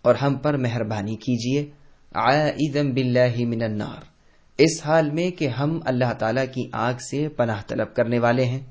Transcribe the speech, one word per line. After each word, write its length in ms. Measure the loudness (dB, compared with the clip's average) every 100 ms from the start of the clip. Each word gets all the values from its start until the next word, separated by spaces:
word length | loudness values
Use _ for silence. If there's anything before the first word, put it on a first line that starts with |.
اور 140 | 4
ہم 200 | 2 2
پر 220 | 0 0 0
مہربانی 580 | 0 -2 -2 -4 -4
کیجیے، 560 | -4 -2 -2 0 -2 -4 -12 -20 -20 _
"عَائِذًا 680 | 0 4 4 2 0 -2 0
باللہ 640 | 0 0 2 4 2 2
مِنَ 180 | -2 -2
النَّارِ"، 400 | -2 -4 -6 -10 -18 _ _ _ _ 4
اس 280 | 4 4
حال 260 | 2 2 4
میں 200 | 0 -2
کہ 160 | -2 -4
ہم 320 | 0 -2 -2
اللہ 280 | -2 0 0
تعالیٰ 320 | 0 0 0 -2
کی 160 | -4 -6
آگ 220 | -2 -2 -4 -6
سے 180 | -4 -4
پناہ 320 | 0 -2 -2 -4
طلب 280 | -4 -2
کرنے 240 | 0 0 2
والے 260 | 2 2
ہیں۔ 140 | 2 -2 -8